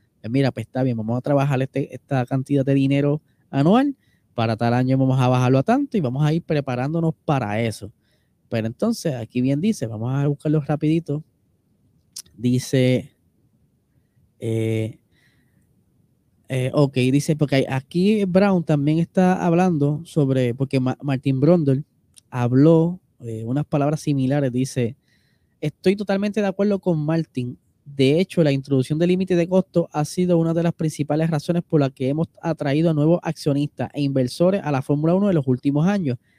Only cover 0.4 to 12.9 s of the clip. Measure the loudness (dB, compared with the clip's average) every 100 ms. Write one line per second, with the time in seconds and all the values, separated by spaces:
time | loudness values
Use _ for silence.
0.4 | 0 -2 -6 -4 -2 -2 -4 -4 0 0
1.4 | 2 0 -2 -4 -6 -10 -4 -4 -2 -4
2.4 | 0 0 2 2 2 2 0 -2 -6 _
3.4 | _ 0 4 4 2 -4 _ _ _ -2
4.4 | -2 0 0 2 2 2 2 2 2 2
5.4 | 4 2 2 0 0 -2 -2 0 0 0
6.4 | -2 -4 -2 -4 -4 -2 -2 -2 -2 -2
7.4 | -2 -2 -4 -6 -14 -20 _ _ _ _
8.4 | _ -4 -4 -4 -4 -2 -4 -6 -6 -2
9.4 | 0 0 -2 -2 -6 -6 -4 -2 -2 -2
10.4 | -2 -2 -2 -2 0 -2 -2 -8 -10 _
11.4 | _ _ _ _ _ _ _ -20 -20 -6
12.4 | -2 -2 0 0 2